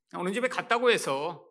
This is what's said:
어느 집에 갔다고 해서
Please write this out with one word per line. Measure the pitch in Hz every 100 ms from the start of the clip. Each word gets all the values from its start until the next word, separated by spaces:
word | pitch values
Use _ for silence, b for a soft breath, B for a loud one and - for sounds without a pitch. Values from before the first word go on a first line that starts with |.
| _
어느 | 175 180
집에 | 214 254
갔다고 | - 175 233 247
해서 | 196 151 139 160 165 -